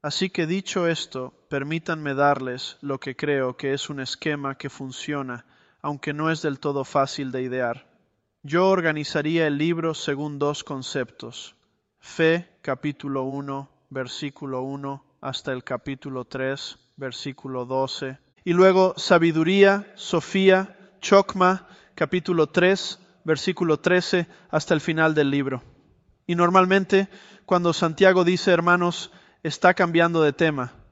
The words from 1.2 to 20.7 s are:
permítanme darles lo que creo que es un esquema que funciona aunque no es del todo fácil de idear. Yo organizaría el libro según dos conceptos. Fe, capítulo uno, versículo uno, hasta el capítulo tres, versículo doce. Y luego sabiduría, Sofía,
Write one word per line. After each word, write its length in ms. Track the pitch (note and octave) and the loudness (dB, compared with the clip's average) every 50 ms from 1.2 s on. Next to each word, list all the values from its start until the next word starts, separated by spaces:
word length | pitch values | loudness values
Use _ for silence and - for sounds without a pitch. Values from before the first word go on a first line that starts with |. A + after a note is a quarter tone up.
| B2+ B2+ _ _ _ _ | -10 -10 _ _ _ _
permítanme 640 | - C#3 C#3 D3 D#3+ E3 D#3+ - E3+ D#3 D3+ C#3+ C#3 | -6 -6 -4 -4 -6 -6 -4 -6 -6 -6 -4 -4 0
darles 640 | C3+ C#3+ C#3+ C#3+ C3+ C3 B2+ B2 B2+ - - - _ | 2 2 2 2 2 -2 -6 -8 -8 -10 -12 -14 _
lo 180 | - C#3+ C3+ C3 | -8 -8 -8 -6
que 160 | - C#3 B2+ | -6 -10 -8
creo 420 | - - D3 C#3+ C#3 C3 B2+ B2 | -6 -2 -2 0 0 0 -2 -4
que 160 | - - C#3 C3+ | -4 -4 -4 -4
es 160 | C3+ - - | -4 -4 -8
un 120 | D3 C#3 | -8 -10
esquema 560 | C3 B2+ - - - D#3+ D3 D3 C#3 C3+ C3+ | -8 -10 -10 -6 -4 -4 -4 -4 -6 -8 -8
que 120 | _ - C#3 | _ -12 -14
funciona 800 | - - C#3 C3 B2+ - - - D3 C#3+ C3+ C3 B2 A#2+ - _ _ _ _ _ _ _ - | -12 -10 -14 -12 -12 -12 -8 -6 -6 -6 -6 -8 -10 -12 -14 _ _ _ _ _ _ _ -8
aunque 260 | D3 D3 C3+ - D3+ D3 | -6 -6 -6 -6 -8 -6
no 200 | D3 D#3 D#3+ D#3+ | -2 -2 -2 -2
es 100 | D#3 - | 0 -2
del 160 | D#3 C#3 C3 | -4 -4 -4
todo 240 | - D3 C#3+ C#3 C3 | -4 -4 -2 -2 -4
fácil 480 | - - D3 C3+ C3 - - C#3+ C3 | -2 0 0 0 0 -2 -8 -8 -6
de 120 | B2 C3 B2+ | -4 -6 -4
idear. 440 | B2+ B2+ B2+ B2+ A#2+ A#2+ C3+ - _ _ _ _ _ _ _ _ _ _ _ _ | -4 -4 -2 -2 -2 -4 -6 -12 _ _ _ _ _ _ _ _ _ _ _ _
Yo 280 | D3 D3 E3+ F#3 F#3+ | -2 0 2 4 4
organizaría 760 | F#3+ F#3+ E3+ E3 D3+ D3+ D3 - - D#3 D3 D3+ E3 E3 E3 | 4 2 2 0 -2 -2 -6 -4 -4 -2 -2 0 0 2 2
el 100 | D3+ D3 | 2 0
libro 380 | C#3+ D3+ E3+ E3+ E3 D#3+ E3 D#3 | 0 0 0 0 0 -2 -4 -4
según 460 | - - - C#3+ C3+ D3+ D3+ D3 C#3 | -4 -4 -6 -4 -4 -4 -8 -4 -2
dos 240 | C#3+ D3 D3 - - | -2 -2 -2 -4 -8
conceptos. 880 | - D3 C3+ B2+ - - C#3+ B2 A#2 _ _ - A#2 A#2+ - - - _ _ _ _ _ _ _ _ _ _ | -10 -10 -10 -8 -6 -6 -6 -6 -6 _ _ -18 -16 -16 -16 -18 -20 _ _ _ _ _ _ _ _ _ _
Fe, 580 | _ - - - E3 D#3+ E3 F3 E3+ _ _ _ | _ -20 -2 2 2 2 2 2 -2 _ _ _
capítulo 640 | _ - C3+ B2+ - D3+ C#3+ _ - C#3+ C#3 C3+ C3 | _ -6 -6 -4 -4 -8 -8 _ -8 -6 -4 -4 -4
uno, 480 | C3+ C3+ C#3 C#3+ C#3 C#3 C3+ C#3 _ _ _ _ _ | -4 -6 -8 -8 -8 -10 -10 -10 _ _ _ _ _
versículo 760 | C3+ C3+ C3 A#2+ - - D3+ C#3+ C3+ - D3 C3+ C3 B2+ B2+ | -8 -8 -8 -8 -10 -10 -10 -10 -10 -10 -10 -8 -6 -6 -6
uno, 420 | C3+ C#3 C#3 C#3+ C#3 C#3 C#3 _ _ _ _ | -6 -8 -8 -8 -10 -10 -12 _ _ _ _
hasta 320 | - C3 C3+ - - - C3 | -12 -10 -10 -8 -6 -6 -8
el 100 | B2+ - | -8 -6
capítulo 600 | - C3+ A#2+ _ C#3+ C3+ C3+ - C#3+ C3 C3 B2 | -8 -8 -8 _ -8 -12 -10 -10 -10 -10 -10 -10
tres, 520 | _ - C3 C3 C3 C3+ C#3 - - - _ _ _ _ | _ -8 -6 -4 -4 -4 -6 -10 -16 -16 _ _ _ _
versículo 680 | - C#3 C3 B2 - - C#3+ C3 - _ C3+ C3 B2+ B2 | -12 -12 -12 -12 -10 -12 -12 -12 -12 _ -10 -8 -8 -6
doce. 520 | B2 C3 C3 C3+ C3 - - C#3 C3+ C3 - _ _ _ _ _ | -4 -2 -2 -2 -2 -4 -8 -10 -10 -10 -12 _ _ _ _ _
Y 100 | F3+ E3+ | 0 4
luego 420 | F3 F#3 F#3+ F#3 F#3 F#3 F#3 - | 6 6 6 8 6 4 2 0
sabiduría, 960 | - - - F#3+ E3+ E3 E3+ D#3 D#3+ D#3+ E3 F#3+ G3 G3 G3 G3 G3+ G3+ - - | -4 2 4 4 4 4 4 2 2 2 2 6 6 6 6 6 2 -2 -10 -18
Sofía, 800 | - - - - E3 - - - G3 F#3+ F#3+ F#3 F#3 F#3+ G3 | -18 -8 -2 -2 -2 -2 0 0 4 6 6 6 6 2 -4